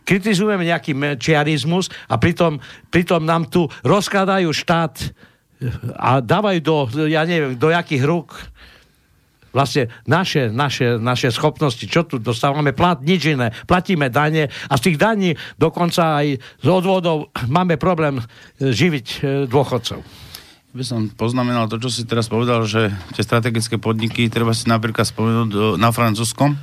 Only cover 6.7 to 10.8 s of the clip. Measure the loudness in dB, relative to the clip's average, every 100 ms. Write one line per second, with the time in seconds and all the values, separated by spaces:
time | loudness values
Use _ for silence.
6.7 | 0 0 -2 0 0 0 0 -2 0 2
7.7 | 2 0 0 2 0 -4 -12 -18 -20 -20
8.7 | -20 _ _ _ _ _ _ _ -2 0
9.7 | 0 -2 -4 0 0 2 0 0 0 -2
10.7 | 0